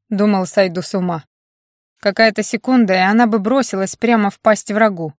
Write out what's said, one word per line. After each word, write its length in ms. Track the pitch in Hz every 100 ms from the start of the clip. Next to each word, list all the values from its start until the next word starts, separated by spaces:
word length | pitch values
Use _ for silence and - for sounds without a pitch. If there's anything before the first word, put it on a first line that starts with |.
| _
думал, 360 | 202 208 202 185
сойду 360 | - 190 170
с 120 | 175
ума. 320 | 196 180 165 - _ _ _ _ _ _ _
Какая-то 440 | 202 196 226 208
секунда, 500 | 214 226 - 254 214
и 40 | 185
она 300 | 185 214 240
бы 120 | 214
бросилась 560 | 196 269 247 190 190 -
прямо 340 | 226 233 202
в 100 | -
пасть 320 | - 208 -
врагу. 420 | 208 220 185 160 -